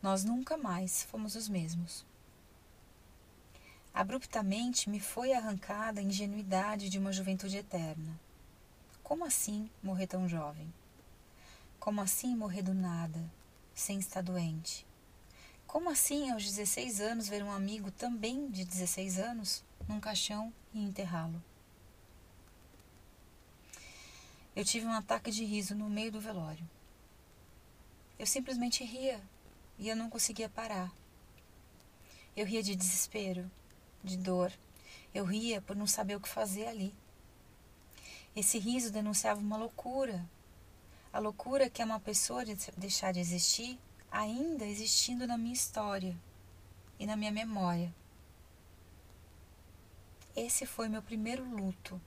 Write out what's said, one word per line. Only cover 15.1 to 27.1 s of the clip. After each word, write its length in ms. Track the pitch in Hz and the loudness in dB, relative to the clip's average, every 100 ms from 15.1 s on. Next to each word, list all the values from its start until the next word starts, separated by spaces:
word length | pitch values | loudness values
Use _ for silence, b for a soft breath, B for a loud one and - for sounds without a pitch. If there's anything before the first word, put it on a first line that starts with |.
| - - B B B - | -20 -20 B B B -2
Como 200 | 302 349 | 0 2
assim, 440 | 285 - 285 277 | 4 4 4 2
aos 120 | 226 | 0
dezesseis 560 | 202 202 202 - 254 202 | 0 0 0 0 -2 0
anos, 280 | 214 233 208 | 0 0 0
ver 160 | 208 | -2
um 80 | 202 | -2
amigo 400 | 202 196 220 202 | 0 0 -2 -6
também 580 | 190 240 233 220 262 285 | -4 -2 0 0 0 -2
de 160 | 190 180 | -4 -2
dezesseis 540 | 185 180 - 190 185 | -2 0 0 0 0
anos 440 | 220 233 202 - - - 190 | 0 -2 -2 -4 -6 -10 -4
num 120 | 214 | -4
caixão 520 | 214 214 - 208 226 226 - | -2 0 0 -2 -4 -8 -10
e 100 | 220 | -4
enterrá-lo? 600 | 202 196 190 170 165 165 170 - - - - - - - - - - - - - - - - - - - - - B B B B B B B B B - | -2 -2 -2 0 -2 -4 -8 -20 -20 -20 -20 -20 -20 -20 -20 -20 -20 -20 -20 -20 -20 -20 -20 -20 -20 -20 -20 -20 B B B B B B B B B -2
Eu 100 | 202 | 2
tive 220 | 233 226 | 2 2
um 60 | |
ataque 360 | 226 202 226 - | 0 4 2 2
de 160 | 214 220 | 0 2
riso 300 | 208 185 202 | 0 0 -2
no 120 | 208 | 0
meio 240 | 208 226 | 0 0
do 80 | 214 | -2
velório. 480 | 214 196 156 156 165 - - - - | -4 -4 -4 -6 -10 -12 -20 -20 -20